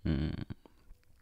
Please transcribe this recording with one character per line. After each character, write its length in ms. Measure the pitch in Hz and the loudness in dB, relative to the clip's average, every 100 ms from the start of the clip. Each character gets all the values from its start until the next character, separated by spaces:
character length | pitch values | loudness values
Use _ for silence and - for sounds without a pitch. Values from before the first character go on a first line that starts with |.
| - | 2
う 40 | |
ん。 380 | 71 78 - - - - - - - - - | 2 0 -2 -6 -12 -16 -20 -20 -20 -20 -20